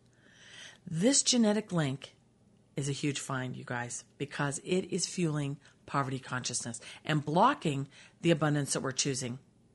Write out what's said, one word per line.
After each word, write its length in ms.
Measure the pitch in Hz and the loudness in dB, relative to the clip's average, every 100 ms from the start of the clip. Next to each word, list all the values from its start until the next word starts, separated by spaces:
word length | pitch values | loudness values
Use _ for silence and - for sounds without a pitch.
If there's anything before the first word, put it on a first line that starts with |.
| _ _ - - - - - - - | _ _ -20 -20 -20 -20 -20 -16 -6
This 380 | 160 226 277 | 2 4 4
genetic 480 | - 247 214 214 214 | 4 6 6 4 0
link 400 | 175 143 135 - - _ _ _ _ _ - | 0 0 -2 -10 -20 _ _ _ _ _ -6
is 140 | 139 | -4
a 20 | |
huge 300 | 135 147 139 | -2 -2 -2
find, 340 | - 135 127 127 | -4 -4 -4 -8
you 80 | |
guys, 400 | 135 123 120 - - - | -6 -6 -6 -10 -12 -10
because 420 | 139 - 143 135 - | -6 -2 -2 -2 0
it 280 | 185 - | 0 0
is 140 | 190 - | -2 -2
fueling 480 | - 165 151 139 143 - _ - | 0 0 0 -2 -6 -12 _ -4
poverty 340 | 143 131 131 | -2 -2 -4
consciousness 640 | - 127 123 120 120 117 - - - | -6 -6 -4 -4 -6 -10 -12 -10 -2
and 180 | 151 | 0
blocking 640 | 147 170 247 285 165 139 135 - - - | 2 4 6 4 0 -2 -4 -10 -20 0
the 100 | 170 | 4
abundance 420 | 151 156 147 139 | 4 4 2 0
that 80 | 151 | -2
we're 100 | 135 | -2
choosing. 480 | 123 143 131 123 127 - _ _ | -2 -2 -2 -4 -6 -12 _ _